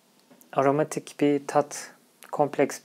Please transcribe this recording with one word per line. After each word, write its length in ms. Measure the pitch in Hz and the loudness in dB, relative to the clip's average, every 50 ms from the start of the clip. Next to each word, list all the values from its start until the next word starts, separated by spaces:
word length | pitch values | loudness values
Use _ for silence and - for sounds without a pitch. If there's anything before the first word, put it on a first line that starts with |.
| _ _ _ _ _ _ - _ - _ - | _ _ _ _ _ _ -20 _ -20 _ -2
aromatik 640 | - 131 139 139 147 156 151 - 156 - - - - | 0 2 2 2 2 0 -2 -4 -10 -10 -10 -4 0
bir 280 | 147 147 147 143 143 | 2 2 2 0 -2
tat, 440 | - - 147 143 - - - - - - _ _ _ _ _ - - | 0 0 0 0 0 -6 -14 -16 -16 -20 _ _ _ _ _ -16 -10
kompleks 480 | - - 147 135 - - 143 139 - - | -2 -2 0 0 2 0 0 0 0 -10